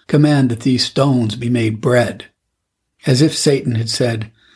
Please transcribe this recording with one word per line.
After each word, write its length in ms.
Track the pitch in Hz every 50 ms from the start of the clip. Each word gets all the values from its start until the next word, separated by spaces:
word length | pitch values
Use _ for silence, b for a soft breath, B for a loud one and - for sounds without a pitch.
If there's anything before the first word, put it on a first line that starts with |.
| b b
'Command 420 | - 143 147 147 147 143 131 123
that 120 | 117 110
these 240 | - 139 127 120 -
stones 500 | - - - 135 143 135 123 117 107 104
be 140 | 123 123 120
made 320 | 123 120 113 110 110 110
bread,' 440 | - 135 123 123 117 98 - - - - _ _ _ _ _ _ _ _ _ _ _ _ _ _ -
as 160 | - 131 123
if 140 | 151 165 -
Satan 400 | - - 151 143 135 - 127 120
had 140 | 113 113 110
said, 420 | - - 127 120 113 110 110 - b b b b b